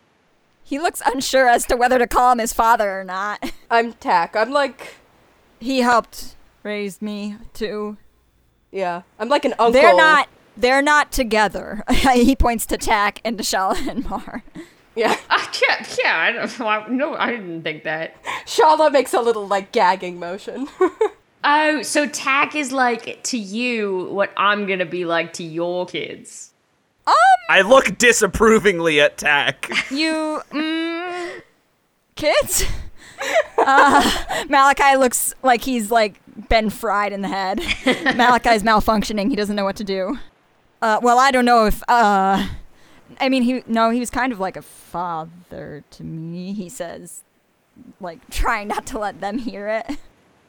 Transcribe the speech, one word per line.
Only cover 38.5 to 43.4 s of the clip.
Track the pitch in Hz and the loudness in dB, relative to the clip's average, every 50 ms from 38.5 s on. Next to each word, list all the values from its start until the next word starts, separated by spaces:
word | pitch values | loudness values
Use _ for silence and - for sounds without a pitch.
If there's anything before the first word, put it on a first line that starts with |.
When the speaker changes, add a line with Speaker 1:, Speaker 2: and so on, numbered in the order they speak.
| 233 214 | 2 2
Speaker 1:
malfunctioning. | 190 226 220 214 - - 220 208 202 - 226 208 196 247 | 2 2 2 2 2 2 0 0 -2 -2 -4 -2 -2 -2
He | 185 | -2
doesn't | 196 208 196 208 | -2 -2 -4 -4
know | 202 196 | -4 -4
what | 196 196 | -4 -6
to | - 214 | -6 -6
do. | 196 190 190 185 196 277 233 - - _ _ _ _ _ _ _ _ _ _ | -6 -4 -4 -4 -4 -6 -8 -12 -16 _ _ _ _ _ _ _ _ _ _
Uh, | - 220 214 208 | -2 0 0 2
well, | 226 240 240 247 | 4 4 6 6
I | 262 277 | 6 4
don't | 254 254 240 | 4 4 4
know | 240 240 226 220 | 4 6 6 4
if, | 208 - - - - | 4 2 0 0 2
uh, | 247 240 226 208 202 190 190 190 196 190 196 - - - - - - _ - - - - _ - 151 - | 4 4 4 4 4 4 2 2 2 0 -2 -4 -8 -12 -14 -18 -20 _ -20 -20 -20 -20 _ -18 -8 -4
I | 262 262 | -2 0
mean, | 269 262 | 2 2